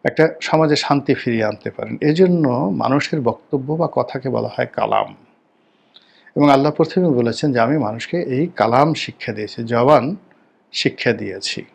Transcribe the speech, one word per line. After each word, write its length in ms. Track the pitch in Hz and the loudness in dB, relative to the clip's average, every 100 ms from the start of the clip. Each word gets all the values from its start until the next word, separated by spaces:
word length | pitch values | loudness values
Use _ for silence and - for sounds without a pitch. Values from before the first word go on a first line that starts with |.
একটা 300 | - - 160 - | -2 2 2 2
সমাজে 360 | - 160 156 147 | -2 2 2 2
শান্তি 380 | - 143 139 | 2 0 2
ফিরিয়ে 300 | 123 - 113 | -2 0 0
আনতে 260 | 107 104 - | -2 -4 -10
পারেন। 260 | - 110 117 | -10 -10 -2
এজন্য 480 | 151 160 185 175 143 123 180 123 | 0 4 4 4 2 0 -2 -2
মানুষের 440 | 113 139 - 160 | 0 0 0 -2
বক্তব্য 520 | 117 - _ 139 131 | -2 -4 _ -6 -4
বা 160 | 160 160 | -4 -2
কথাকে 360 | - 123 135 135 | -2 -4 -6 -4
বলা 200 | 113 113 | -4 -4
হয় 180 | - 123 | -4 -6
কালাম। 500 | - 107 52 52 50 _ _ _ _ _ _ _ _ _ _ - - | -2 0 0 -2 -10 _ _ _ _ _ _ _ _ _ _ -10 2
এবং 140 | 147 | 6
আল্লাহ 220 | 135 147 | 6 4
প্রথমে 360 | 147 156 - 180 | 2 0 2 2
বলেছেন 440 | 123 117 117 151 | 2 0 0 0
যে, 80 | 123 | 2
"আমি 180 | 113 151 | 2 2
মানুষকে 440 | 107 113 - 170 | -2 -6 -6 -6
এই 240 | 139 131 170 | -4 -2 -4
কালাম 480 | - 107 123 156 | 0 2 4 4
শিক্ষা 380 | 147 - - - | 0 -6 -10 -10
দিয়েছি, 320 | 107 107 - | -8 -10 -8
জবান 520 | 117 117 127 147 127 196 _ _ _ _ _ | -2 2 4 4 2 -8 _ _ _ _ _
শিক্ষা 400 | - - - 127 | -4 -4 -2 -2
দিয়েছি।" 520 | 107 95 95 - - - | -2 -6 -8 -8 -10 -12